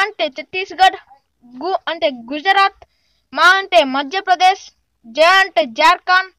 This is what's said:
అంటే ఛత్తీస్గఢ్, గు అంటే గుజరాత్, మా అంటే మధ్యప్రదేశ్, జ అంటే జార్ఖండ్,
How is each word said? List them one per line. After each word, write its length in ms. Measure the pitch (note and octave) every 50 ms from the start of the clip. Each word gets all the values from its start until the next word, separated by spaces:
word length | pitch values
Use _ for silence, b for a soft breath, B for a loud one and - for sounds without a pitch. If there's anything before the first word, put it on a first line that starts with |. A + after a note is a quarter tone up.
| G4
అంటే 220 | G#4+ G4+ - E4+ D4+ B3+ -
ఛత్తీస్గఢ్, 600 | D4+ - - F#4 G4 G4 F4 D4+ F#4 F#4+ F#4+ - - _ _ _ _ _ _ _ _ A#3+ B3 B3+
గు 100 | D4 F4+ F#4+ - - -
అంటే 180 | D#4+ E4 E4 D4+ C4 A#3+ A#3 A3+
గుజరాత్, 500 | C#4+ D4+ C#4+ F#4+ G4 G4 G4 G4 G4 _ - _ _ _ _ _ _ _ _ _ C4 C#4+
మా 100 | D#4+ F4 F#4 F#4+
అంటే 180 | G4 F#4+ F#4 E4+ D4 C4 C4
మధ్యప్రదేశ్, 680 | C#4 D4 C4+ F4 F#4+ G4 F#4+ F4+ D#4 F#4 F#4 G4 - - - _ _ _ _ _ _ _ A3+ A3+ D4
జ 20 | D#4 E4+ F#4+ F#4+ F#4+
అంటే 200 | G4 - F4 D#4 A#3+ A3 C#4+
జార్ఖండ్, 520 | D4+ D#4+ F4+ F4 - - F4+ F#4 F#4+ F#4 _